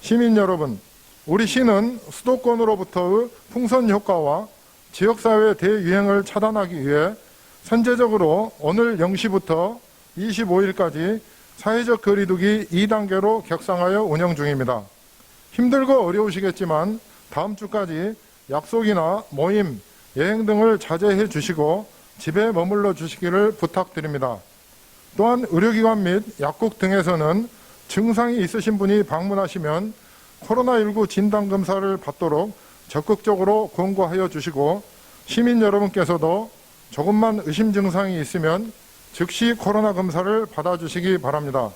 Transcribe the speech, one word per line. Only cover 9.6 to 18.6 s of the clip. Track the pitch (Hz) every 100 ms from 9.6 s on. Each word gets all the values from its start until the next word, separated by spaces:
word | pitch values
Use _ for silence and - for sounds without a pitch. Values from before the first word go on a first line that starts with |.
| 185 240 - _ - -
이십오 | 214 202 220 180
일까지 | 196 190 175 147 170 220 - - - -
사회적 | 208 226 240 226
거리두기 | 202 202 196 185 196 214 -
이 | 170 202
단계로 | 220 202 190 202 220
격상하여 | - 165 - 180 180 196
운영 | 214 156 180 156
중입니다. | 147 139 127 120 101 _ _ _ - - -
힘들고 | - 247 269 262 269 180
어려우시겠지만 | 190 214 180 190 175 185 156 180 220 - - -
다음 | - 185 208
주까지 | 208 214 190 160 196 220 _ _ -
약속이나 | 143